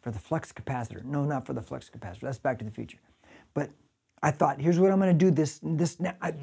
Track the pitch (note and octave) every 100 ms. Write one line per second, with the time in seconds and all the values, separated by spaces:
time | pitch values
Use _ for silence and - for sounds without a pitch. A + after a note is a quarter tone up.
0 | - G#2 - D#3+ - - - C3 A2+ -
1 | B2 C#3+ C#3+ C#3+ A#2 B2 - C3 - A#2
2 | F#2 F#2+ C3 B2+ C#3 A#2+ A2 G#2+ A#2 -
3 | _ _ _ - _ - - - _ _
4 | _ _ D3 D3 D#3 C3+ D3+ F3 F#3+ F#3+
5 | F#3+ E3+ F#3 D3 D3+ - D#3 D#3+ E3 -
6 | F3 - E3+ D#3